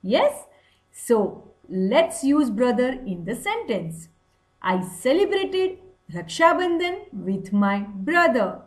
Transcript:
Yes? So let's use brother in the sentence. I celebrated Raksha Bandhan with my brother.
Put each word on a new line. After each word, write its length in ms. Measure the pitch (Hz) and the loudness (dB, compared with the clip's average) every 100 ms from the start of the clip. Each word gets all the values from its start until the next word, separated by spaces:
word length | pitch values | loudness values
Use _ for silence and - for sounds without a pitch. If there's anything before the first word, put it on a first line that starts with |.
Yes? 420 | 190 262 587 - - _ _ _ _ | 0 2 2 0 -18 _ _ _ _
So 600 | - - 233 196 - - _ _ | -20 0 2 2 -4 -20 _ _
let's 520 | 185 190 262 330 - | -2 2 4 2 0
use 280 | 269 294 262 | 2 2 2
brother 400 | 208 247 226 254 | 2 2 2 0
in 340 | 262 - 175 | -2 -8 -8
the 120 | 170 240 | -6 -6
sentence. 720 | 403 453 453 202 165 165 - _ _ _ _ _ | -4 -4 -2 -4 -4 -12 -18 _ _ _ _ _
I 240 | - 185 185 | -2 -2 -2
celebrated 920 | - 247 311 403 392 381 381 370 - - _ _ | -4 0 2 2 0 -2 0 -2 -4 -20 _ _
Raksha 400 | 175 175 - 330 349 | -12 -10 4 4 4
Bandhan 540 | 359 339 349 392 - | 0 0 -2 -4 -10
with 400 | 202 180 196 - | -10 -4 -4 -2
my 260 | 202 202 202 | 0 2 0
brother. 840 | 202 - 190 349 339 240 190 - | -4 -8 -2 2 4 2 0 -4